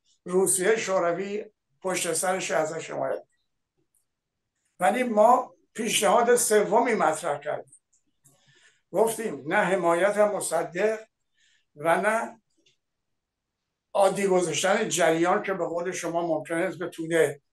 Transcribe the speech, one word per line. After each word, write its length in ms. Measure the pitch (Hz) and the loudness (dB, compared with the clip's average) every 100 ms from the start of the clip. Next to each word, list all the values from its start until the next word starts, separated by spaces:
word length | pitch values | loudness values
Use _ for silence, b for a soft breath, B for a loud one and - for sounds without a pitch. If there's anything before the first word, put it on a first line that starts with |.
| _ _ 180 | _ _ -2
روسیه 500 | 185 190 - 185 220 | 0 2 2 2 0
شوروی 680 | 190 190 170 175 202 208 - _ _ _ | 0 0 0 -2 -6 -8 -10 _ _ _
پشت 320 | 185 175 175 | -6 -4 -4
سرش 380 | 160 185 190 185 | -2 -2 -2 -2
ازش 380 | 170 - 160 156 | -2 -2 -4 -8
حمایت. 340 | 143 135 - - _ _ _ _ _ _ _ _ _ _ _ _ _ _ - | -6 -4 -6 -10 _ _ _ _ _ _ _ _ _ _ _ _ _ _ -2
ولی 240 | 185 240 | 0 2
ما 520 | 247 208 226 262 - _ _ | 0 4 6 6 2 _ _
پیشنهاد 640 | - 226 - 202 - - 240 | -8 -4 0 2 4 4 2
سومی 580 | - 214 175 220 262 | 4 2 4 2 2
مطرح 460 | 208 160 160 170 147 | 2 0 0 -4 -6
کردیم، 340 | 147 135 - _ _ _ _ _ _ b b b b b _ | -6 -8 -10 _ _ _ _ _ _ b b b b b _
گفتیم 520 | 175 220 - 220 139 139 | 0 0 0 -6 -8 -4
نه 80 | 202 | 0
حمایت 640 | 180 190 170 170 196 202 | 0 0 2 2 2 2
از 140 | 208 | 0
مصدق 680 | 185 - 165 160 175 214 220 - _ _ _ _ _ _ 147 | 0 -4 -4 -4 -2 -2 -2 -10 _ _ _ _ _ _ -6
و 260 | 160 180 | 0 0
نه 400 | 202 226 - - _ _ _ _ _ _ _ _ _ _ _ _ _ _ _ | 0 -2 -4 -12 _ _ _ _ _ _ _ _ _ _ _ _ _ _ _
عادی 340 | - 196 185 190 | 2 2 2 2
گذاشتن 640 | 185 165 147 185 220 196 | 2 0 0 0 0 0
جریان 540 | 156 165 165 175 202 | 2 2 4 2 0
که 100 | 202 | -2
به 120 | 190 156 | -4 -4
قول 260 | 170 185 | -6 -6
شما 360 | 170 170 170 170 | -6 -6 -4 -2
ممکنه 400 | 160 143 165 185 | -4 -4 -4 -4
حزب 200 | 147 175 | -6 -10
توده 540 | - 160 165 143 139 _ | -8 -2 2 2 0 _